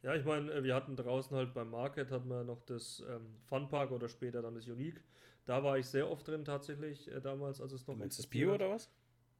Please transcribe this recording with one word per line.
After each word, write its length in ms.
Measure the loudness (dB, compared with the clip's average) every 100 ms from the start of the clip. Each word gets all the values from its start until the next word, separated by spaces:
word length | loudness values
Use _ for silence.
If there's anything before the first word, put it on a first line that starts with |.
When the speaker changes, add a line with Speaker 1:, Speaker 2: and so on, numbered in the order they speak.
Speaker 1:
Ja, 120 | 2
ich 100 | 2 4
mein, 240 | 2 2
äh, 120 | 2
wir 120 | 4
hatten 200 | 4 2
draußen 400 | -4 2 0 2
halt 200 | 0 0
beim 160 | -2 -4
Market 400 | -2 -2 -2 -2
hatten 180 | -2 -2
wir 160 | -2
noch 160 | -2 -6
das, 380 | -6 -6 -6 -10 -8
ähm, 280 | -8 -8 -16 -2
Funpark 440 | -2 2 2 2
oder 160 | 0 -2
später 340 | -4 -4 -2
dann 120 | -4
das 120 | -6 -8
Unique. 320 | -4 -6 -6 -18 -20 -20 -12 2
Da 160 | 4
war 140 | 6 4
ich 80 | 4
sehr 240 | 2 2
oft 180 | 0 -2
drin 160 | -4
tatsächlich, 680 | -2 -4 -4 -6 -6 -8 -8
äh, 100 | -6
damals, 400 | -4 -2 -2 -4
als 120 | -6
es 140 | -8 -6
noch 80 |
Speaker 2:
Du 60 | -4
meinst 180 | -4 -4
das 80 | 0
Speaker 1:
existiert 180 | 4
Speaker 2:
Bio 80 | 6
Speaker 1:
hat. 60 | 6
Speaker 2:
oder 100 | 4
was? 160 | 0 -4 _ _ _ _